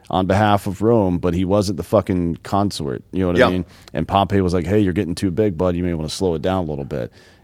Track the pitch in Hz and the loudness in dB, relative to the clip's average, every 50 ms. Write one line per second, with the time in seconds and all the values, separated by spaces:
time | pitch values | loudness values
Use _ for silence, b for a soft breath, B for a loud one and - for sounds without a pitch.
0 | - - - 90 95 92 95 101 107 104 104 101 - 104 90 - 101 113 120 113 | -10 -4 -2 0 0 2 2 2 4 4 2 2 0 -2 -4 0 2 2 4 4
1 | 101 92 90 82 - 90 82 90 95 87 98 104 98 95 95 71 92 - 117 104 | 2 2 0 0 0 -2 0 0 0 2 2 2 0 0 -4 -6 -2 2 2 2
2 | 92 - 95 90 87 85 80 - - - 104 98 101 98 - - 78 69 62 - | 2 2 0 0 0 -2 -4 -6 -6 -4 -2 0 0 0 -2 -4 -6 -6 -6 -8
3 | - _ - 92 92 90 87 87 123 110 92 90 82 b b b b b b 71 | -8 _ -4 -2 0 2 4 4 4 2 2 -2 -4 b b b b b b -6
4 | 80 - 98 98 98 87 101 98 92 90 85 90 80 82 101 107 104 92 82 101 | -2 0 2 2 2 4 2 2 2 2 0 -2 0 0 2 2 2 2 0 0
5 | 98 80 87 - 98 95 82 87 107 104 85 78 92 90 87 87 90 90 85 78 | -2 -2 -4 -4 -4 -2 0 2 0 0 0 0 0 0 0 0 -2 -2 -2 -4
6 | 78 76 - - 98 92 82 78 - 92 92 95 87 78 76 71 71 65 73 65 | -6 -6 -4 -2 -2 0 0 0 -2 -2 -2 -2 -2 -4 -6 -8 -8 -6 -6 -8
7 | 58 - b b b b b b | -8 -8 b b b b b b